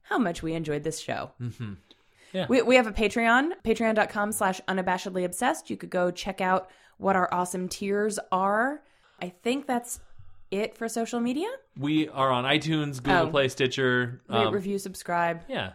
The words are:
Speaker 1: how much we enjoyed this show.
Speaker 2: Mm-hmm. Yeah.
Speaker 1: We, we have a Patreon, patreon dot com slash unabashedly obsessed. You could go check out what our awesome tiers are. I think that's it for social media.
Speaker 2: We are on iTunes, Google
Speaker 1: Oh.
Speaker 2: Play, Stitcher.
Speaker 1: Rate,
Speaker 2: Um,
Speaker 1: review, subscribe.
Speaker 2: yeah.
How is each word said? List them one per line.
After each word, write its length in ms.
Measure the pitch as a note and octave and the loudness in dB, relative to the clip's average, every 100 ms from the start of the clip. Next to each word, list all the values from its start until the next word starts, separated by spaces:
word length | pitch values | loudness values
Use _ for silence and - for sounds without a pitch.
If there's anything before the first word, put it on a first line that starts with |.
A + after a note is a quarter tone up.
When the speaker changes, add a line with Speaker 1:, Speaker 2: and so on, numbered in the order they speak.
Speaker 1:
how 140 | - F#4+ | -4 0
much 240 | G3 E3 | 0 -2
we 120 | D#3+ | -4
enjoyed 300 | E3 D#3 D3 | -4 -4 -4
this 160 | D3+ D3+ | -4 -6
show. 320 | - A2+ - - | -6 -6 -8 -10
Speaker 2:
Mm-hmm. 320 | A#2+ - A2+ F#2+ _ _ _ _ - | -10 -8 -10 -12 _ _ _ _ -10
Yeah. 120 | F#3 F3+ | -6 2
Speaker 1:
We, 120 | B3+ | 4
we 140 | G#3+ B3+ | 8 6
have 120 | A3+ | 6
a 40 | |
Patreon, 580 | G3 G#3+ A#3+ A#3 A#3+ D4+ - | 2 0 2 4 4 4 -2
patreon 320 | - A3 A3+ G#3+ | -2 0 2 2
dot 140 | G#3+ | 2
com 220 | G#3+ G#3 | 0 -2
slash 300 | G#3+ G3+ F#3 - | 0 0 0 -2
unabashedly 560 | F#3+ F#3 F#3 G3+ F#3 F3+ | -2 0 -2 -2 -4 -4
obsessed. 440 | F#3 B3 D#4+ - | -2 -2 -2 -6
You 60 | G#3 | -10
could 140 | E3+ | -4
go 220 | F#3 F3+ | 0 0
check 280 | F3 - F#3+ | -2 -6 -2
out 300 | F#3 F#3 F#3 - _ - | 2 2 0 -12 _ -4
what 200 | F#3+ F#3+ | 2 2
our 140 | F3+ | 2
awesome 340 | F3+ F3 F#3 F3+ | 0 -2 -4 -6
tiers 500 | - G3 G3+ G#3+ G3+ - | -6 -2 0 0 -2 -2
are. 500 | F#3 G3 G#3 B3+ D4 - _ _ _ | 0 2 2 0 -4 -12 _ _ _
I 80 | F3 | -12
think 360 | - A#3 C4+ C#4 | -6 -2 -2 -2
that's 340 | A#3+ - - - - - - - | -4 -4 -10 -14 -18 -18 -18 -6
it 240 | F#3+ A3+ - | -4 -4 -6
for 120 | G3 | -6
social 300 | - A3+ A#3+ | -4 -4 -2
media. 260 | A#3 B3+ G4+ C5 _ - | -2 -2 -4 -8 _ -6
Speaker 2:
We 320 | C#3+ D#3 D3+ | 0 2 0
are 200 | C#3 C3+ | 2 2
on 140 | B2+ | 2
iTunes, 580 | B2+ D3+ D3 D#3 D3 C3 | 2 2 2 0 -2 -2
Google 260 | B2 F3+ D#3+ | 2 4 4
Speaker 1:
Oh. 20 | |
Speaker 2:
Play, 160 | D3+ C3 | 2 2
Stitcher. 720 | - C3 C3 C3 B2 B2 B2 - | 2 0 2 2 2 0 -6 -4
Speaker 1:
Rate, 100 | A#2 A2+ | 0 2
Speaker 2:
Um, 60 | |
Speaker 1:
review, 240 | G3+ F#3+ G3 | 0 -2 -4
subscribe. 640 | G3 F#3 - F3 E3+ E3+ E3 | -6 -10 -4 0 0 -2 -6
Speaker 2:
yeah. 240 | B3 G3+ | -6 -6